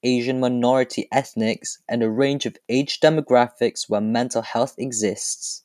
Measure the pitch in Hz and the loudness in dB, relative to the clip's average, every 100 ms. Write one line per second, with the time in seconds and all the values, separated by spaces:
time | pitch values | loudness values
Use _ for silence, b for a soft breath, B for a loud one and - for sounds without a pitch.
0 | 123 123 120 131 127 123 120 131 127 - | 2 0 0 0 0 2 4 4 2 -2
1 | - 127 139 - 110 110 - - - 120 | -2 -2 -2 -2 -2 -2 -8 -12 -6 -2
2 | 113 110 139 139 117 - _ 123 143 - | 0 2 0 0 -4 -8 _ -2 0 2
3 | 156 160 - 123 120 - 120 - - 104 | 4 4 4 4 4 0 -2 -2 -4 -2
4 | 107 117 120 117 110 117 135 - 131 113 | 0 0 0 -4 -4 -2 -2 -2 -6 -2
5 | 107 101 - - - - | -2 -2 -6 -8 -10 -12